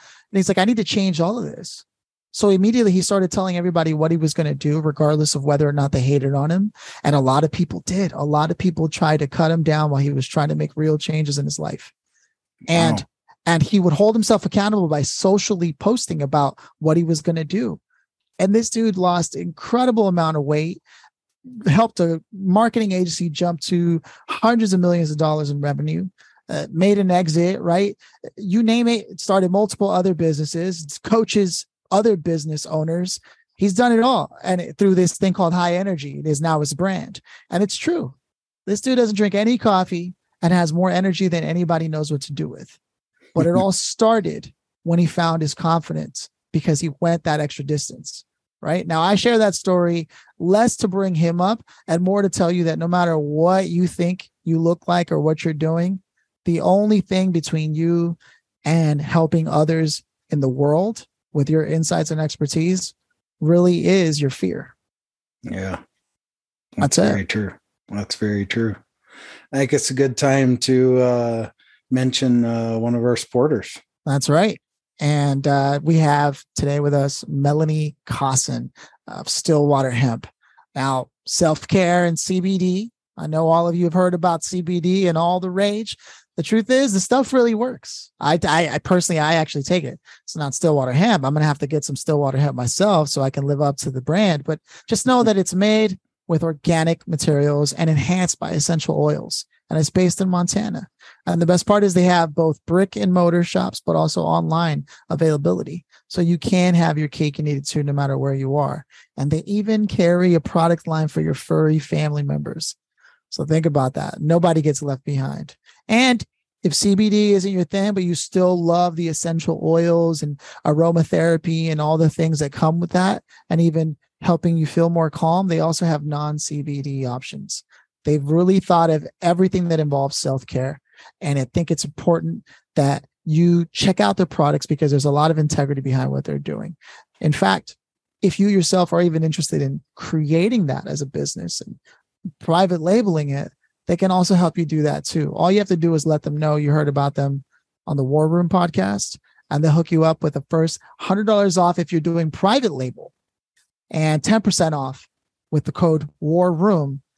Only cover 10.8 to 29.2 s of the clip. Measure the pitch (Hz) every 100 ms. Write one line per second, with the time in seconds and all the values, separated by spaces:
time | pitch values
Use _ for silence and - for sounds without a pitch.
10.8 | 156 151 - 156 147 143 143 147 156 -
11.8 | - _ _ _ _ _ _ _ - 165
12.8 | 165 - - _ _ _ - 165 147 202
13.8 | 180 151 208 220 214 214 165 202 202 214
14.8 | 170 151 135 - 190 202 - 190 170 151
15.8 | 202 247 - 160 143 147 139 - - _
16.8 | 156 160 165 160 170 165 151 190 240 -
17.8 | _ _ _ _ _ - 185 214 226 226
18.8 | 226 185 180 175 170 - 175 - - 233
19.8 | 254 226 202 175 160 156 143 151 160 -
20.8 | _ - _ _ _ _ 254 247 214 151
21.8 | 226 - 170 165 - 190 190 190 233 226
22.8 | 214 185 180 160 175 147 175 170 - 180
23.8 | 170 165 - - - - 220 240 220 185
24.8 | 175 175 160 151 156 151 147 143 143 139
25.8 | 151 160 185 - _ _ - - - 160
26.8 | 196 202 185 180 170 156 175 196 170 170
27.8 | 202 - _ _ - - 202 202 226 233
28.8 | 233 233 - -